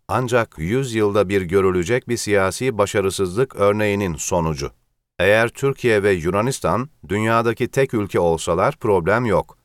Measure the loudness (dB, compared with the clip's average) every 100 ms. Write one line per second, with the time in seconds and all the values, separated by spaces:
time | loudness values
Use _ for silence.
0 | -6 -4 0 0 0 -4 -4 -2 -2 0
1 | 0 2 2 0 0 2 2 2 0 -2
2 | -2 -6 0 0 0 -2 -4 0 0 0
3 | -2 -2 -4 -2 -4 0 0 2 0 0
4 | -2 -6 -4 -2 -2 -4 -8 -12 _ _
5 | _ -2 2 4 2 -2 -4 0 0 2
6 | 2 0 0 0 -2 -2 -2 -2 -4 _
7 | -6 -4 0 0 0 -2 -2 0 0 0
8 | -2 0 2 0 0 0 0 -2 0 0
9 | 2 0 2 0 -2 -10